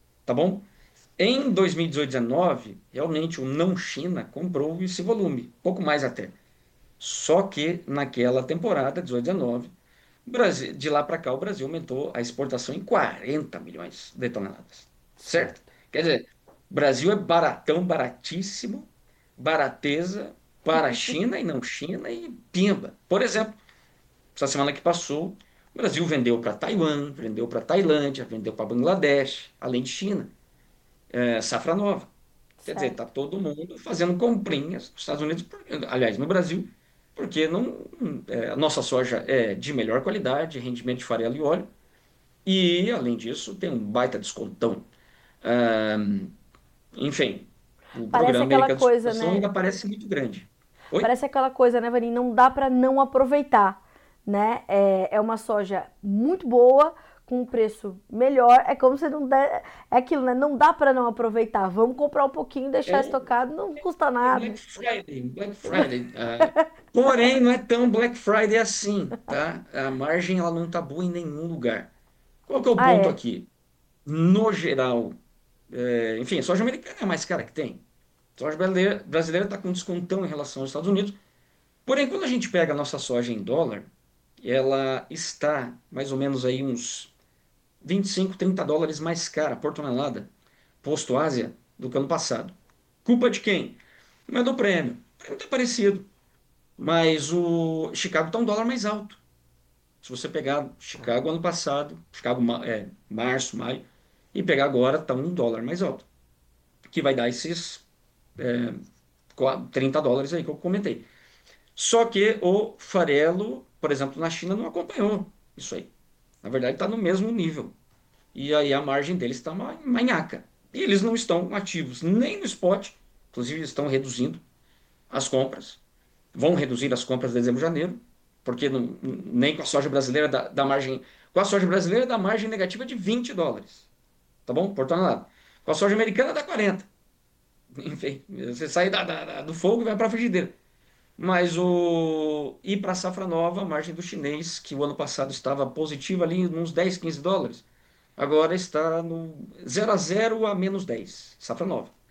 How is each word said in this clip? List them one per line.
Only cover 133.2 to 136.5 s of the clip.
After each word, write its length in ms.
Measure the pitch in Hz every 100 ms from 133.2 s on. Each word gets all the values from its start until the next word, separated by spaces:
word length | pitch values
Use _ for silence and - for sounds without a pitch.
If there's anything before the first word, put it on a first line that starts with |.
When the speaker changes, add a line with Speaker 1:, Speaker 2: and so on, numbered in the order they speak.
| 240
Speaker 1:
dólares, 540 | 190 151 107 - - _ _ _ _ _ _ -
tá 60 |
bom? 200 | 143 196
Por 120 | 196 131
tonelada. 400 | 175 175 113 - _ _ _
Com 60 | -
a 40 |
soja 200 | 156 196
americana 380 | 214 220 214 277
dá 100 | 302
quarenta. 420 | 381